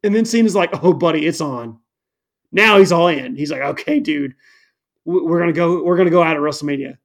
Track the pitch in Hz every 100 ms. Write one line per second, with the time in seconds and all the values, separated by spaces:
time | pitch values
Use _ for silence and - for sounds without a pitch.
0 | 208 214 226 233 226 190 175 151 175 151
1 | 170 156 151 160 151 123 117 110 _ _
2 | _ _ _ _ _ 180 214 202 190 170
3 | 175 151 127 135 147 143 139 - - 302
4 | - 147 139 - _ _ _ _ _ _
5 | - 180 170 170 170 156 170 175 170 175
6 | 185 175 165 156 147 143 147 143 135 135